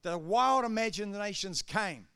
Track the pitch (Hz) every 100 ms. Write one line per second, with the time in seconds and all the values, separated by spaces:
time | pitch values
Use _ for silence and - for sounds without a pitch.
0 | 175 175 160 226 262 262 233 220 226 190
1 | 208 202 208 190 190 156 - 208 202 135
2 | 90